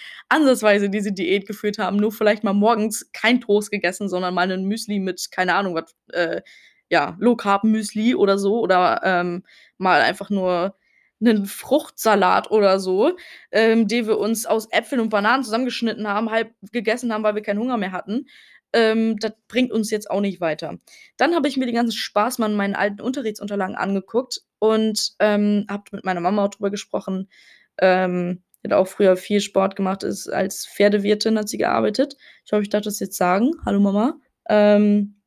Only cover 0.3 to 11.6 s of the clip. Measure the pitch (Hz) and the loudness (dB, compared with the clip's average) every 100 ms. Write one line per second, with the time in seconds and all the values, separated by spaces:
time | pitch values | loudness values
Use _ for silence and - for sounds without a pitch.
0.3 | 285 285 233 214 208 202 202 208 196 180 | 2 4 4 4 4 2 -2 -4 -4 0
1.3 | 202 196 202 208 208 185 202 208 214 214 | 0 -2 -6 -6 -4 -2 0 0 0 0
2.3 | 214 214 202 214 226 220 220 - - 220 | 0 0 2 2 2 0 -6 -12 -2 0
3.3 | 247 - 208 208 208 175 180 202 185 185 | 2 2 0 0 -4 -4 -4 -4 -4 -2
4.3 | 180 185 190 190 220 - 208 185 180 - | -2 -2 -2 -4 -6 -4 -4 -4 -6 -8
5.3 | - 185 175 202 165 165 _ _ - 165 | -4 -2 0 -2 -4 -8 _ _ -4 -2
6.3 | 175 - - _ _ - 170 143 170 226 | -4 -10 -20 _ _ 0 0 0 0 2
7.3 | 233 202 196 220 220 208 214 226 - 196 | 2 2 2 4 2 -2 -2 0 2 2
8.3 | 196 196 226 180 185 180 113 - 180 175 | 2 2 0 2 4 4 2 0 0 -2
9.3 | 180 - - _ - 185 156 120 202 196 | -6 -10 -20 _ -4 2 4 2 0 -4
10.3 | 202 185 175 185 - _ _ _ - 226 | -2 0 0 -2 -6 _ _ _ 0 2
11.3 | 214 196 - | 2 0 -8